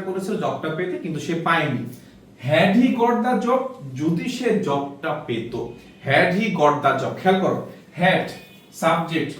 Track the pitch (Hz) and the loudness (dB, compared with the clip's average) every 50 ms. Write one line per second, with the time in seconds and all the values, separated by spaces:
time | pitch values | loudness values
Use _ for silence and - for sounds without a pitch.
0 | 185 190 185 190 190 202 202 170 156 135 - - - 165 156 165 185 180 - - | -4 -4 -4 -4 -4 -4 -2 -2 -2 -4 -4 -4 -4 -4 -4 -4 -4 -4 -4 -6
1 | - 165 151 143 - - 165 170 160 170 165 165 151 139 123 110 - - - - | -6 -6 -6 -6 -4 -4 -4 -2 0 0 0 2 0 0 -2 -4 -6 -8 -12 -16
2 | - - - - - - - - - 135 156 165 190 196 196 240 254 - - 233 | -20 -20 -20 -20 -20 -20 -18 -10 -2 2 4 4 4 6 6 6 4 4 4 4
3 | 233 233 233 214 240 254 247 196 - 233 254 262 269 - - - 147 131 127 131 | 2 2 2 2 2 0 0 0 2 2 2 0 0 -2 -8 -12 -14 -12 -6 -2
4 | 151 170 165 - - 247 240 254 254 226 190 - 135 143 143 139 143 139 - - | 0 0 0 0 -2 -4 -4 -2 0 0 2 2 2 0 0 -2 -2 -4 -8 -6
5 | 160 160 151 - - - 120 110 110 120 120 113 92 - - - - - - - | -6 -6 -6 -6 -6 -6 -6 -6 -6 -6 -6 -8 -8 -8 -12 -16 -20 -20 -20 -8
6 | - 135 139 156 180 175 175 202 226 208 - - 147 147 143 143 143 135 - - | -2 2 4 4 4 4 2 0 0 0 2 4 4 4 4 4 2 2 2 0
7 | - 117 - - - 190 190 190 180 143 - - - - - - - - - - | -2 -4 -4 0 2 4 4 4 4 2 0 -2 -4 -8 -12 -18 -20 -14 -4 0
8 | 175 185 185 - - - - - - - - - - - - - - 165 165 170 | 2 2 2 2 0 -4 -10 -14 -18 -20 -20 -20 -20 -20 -6 -2 0 2 2 2
9 | 170 156 165 151 135 - - - | 0 -2 -2 -2 -2 -4 -6 -10